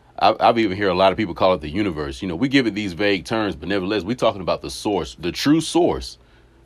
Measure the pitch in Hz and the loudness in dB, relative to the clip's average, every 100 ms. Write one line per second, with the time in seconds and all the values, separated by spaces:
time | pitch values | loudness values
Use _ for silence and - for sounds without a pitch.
0 | _ - 104 107 107 117 110 92 101 90 | _ 0 2 4 4 4 2 0 0 4
1 | 95 92 101 80 98 90 76 82 104 78 | 4 4 -2 0 2 2 -2 -4 -2 -4
2 | 73 67 98 82 135 139 117 98 104 85 | -6 -6 -6 -2 2 2 2 -2 -4 -2
3 | 104 98 78 113 104 76 80 101 90 107 | 0 0 -2 -2 -2 -4 -4 -2 -2 -2
4 | 87 127 113 104 82 80 73 - 110 95 | -4 0 0 0 -2 -4 -6 -6 -2 -2
5 | 76 - 87 85 139 160 151 165 160 67 | -2 -6 -6 -2 2 2 2 2 2 0
6 | - - _ _ _ _ | -8 -16 _ _ _ _